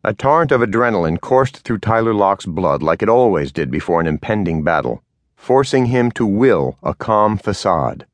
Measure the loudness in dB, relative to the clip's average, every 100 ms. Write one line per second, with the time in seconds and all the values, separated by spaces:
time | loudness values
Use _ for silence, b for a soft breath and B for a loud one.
0 | -6 -2 2 2 2 2 2 0 0 0
1 | 0 -2 0 0 0 -4 -6 -4 0 0
2 | 0 2 2 0 -4 -2 0 0 0 0
3 | 2 4 2 0 -2 -4 -4 -4 -2 -2
4 | 0 -4 -4 -4 -2 -2 0 0 -2 -8
5 | _ _ _ _ 0 2 2 0 2 2
6 | 0 0 -2 2 2 2 0 -4 -8 -6
7 | 0 2 2 0 -4 -4 -2 0 -2 -6
8 | -20